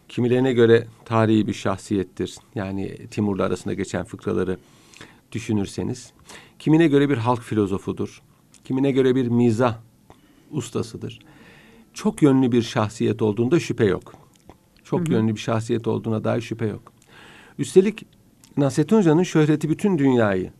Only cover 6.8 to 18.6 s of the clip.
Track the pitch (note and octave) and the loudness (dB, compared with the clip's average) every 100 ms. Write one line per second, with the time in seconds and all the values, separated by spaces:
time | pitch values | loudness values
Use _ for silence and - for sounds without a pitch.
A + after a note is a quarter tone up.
6.8 | E3 C#3+ C#3+ B2 A#2+ A#2+ - G#2+ G2 F#2+ | 4 4 2 0 -2 -2 -2 -2 0 -2
7.8 | - F2+ G#2 - _ _ _ - - C3 | -6 -8 -8 -12 _ _ _ -20 -8 -2
8.8 | C#3 C3 C3 B2+ A#2+ A#2+ A#2+ A2 B2 A2+ | 0 2 2 2 0 2 2 2 0 -2
9.8 | - _ _ - _ _ - D#3 - A#2 | -12 _ _ -20 _ _ -12 -10 -8 -8
10.8 | A2 - A2+ - - - - - - - | -8 -10 -14 -14 -20 -20 -20 -20 -20 -20
11.8 | _ - G#3+ G#3+ D3 C3+ C3 A#2+ A2+ B2+ | _ -8 -6 2 4 4 2 2 0 -2
12.8 | G#2 - A#2 A2 A2 G#2 A#2+ E3 - A2+ | -4 -2 -4 0 -2 0 0 0 0 0
13.8 | G#2+ F2 - - - _ _ - _ _ | 0 0 -6 -20 -20 _ _ -20 _ _
14.8 | - F3+ D#3+ A#2 A2 A2 - A2+ A2+ A#2 | -6 -4 0 0 0 -2 -4 -4 -2 -4
15.8 | A2+ A2 A2+ A2 A2 A2+ A2+ A2+ A2 G2 | -2 -4 -2 -4 -2 -4 -6 -6 -6 -8
16.8 | - _ _ - - - - - C#3 F#3 | -16 _ _ -20 -20 -20 -16 -10 2 4
17.8 | G3+ G#3+ - _ _ _ - - | 4 0 -12 _ _ _ -10 -2